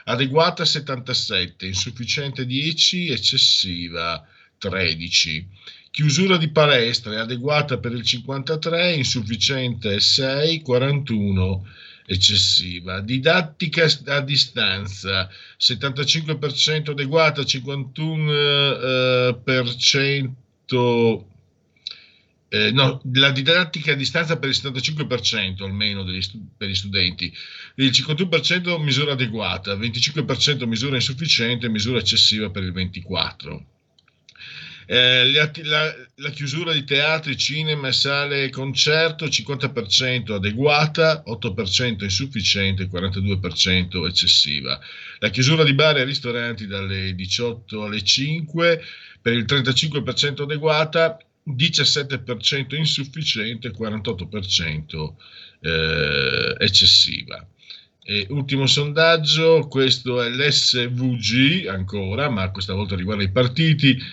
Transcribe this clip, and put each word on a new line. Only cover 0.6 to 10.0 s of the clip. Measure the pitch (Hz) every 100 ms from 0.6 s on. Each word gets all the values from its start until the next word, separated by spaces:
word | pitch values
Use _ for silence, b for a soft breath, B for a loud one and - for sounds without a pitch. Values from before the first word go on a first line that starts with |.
settantasette, | 160 156 139 127 123 123 - 98 87 - 95
insufficiente | 95 131 110 120 - 139 131 127
dieci, | 131 151 156 - 180 175
eccessiva | - - - - - 95 87 87 85 85 78 b b b -
tredici. | 101 92 87 80 87 - - 78 92 B B B B
Chiusura | - 151 147 190 180
di | 156
palestre, | 156 147 135 117 113 110 107
adeguata | 113 123 135 147 147 123
per | 117
il | 120
cinquantatré, | 110 123 120 135 127 160 165 165 180
insufficiente | 160 127 127 104 113 - 135 127 110 107 101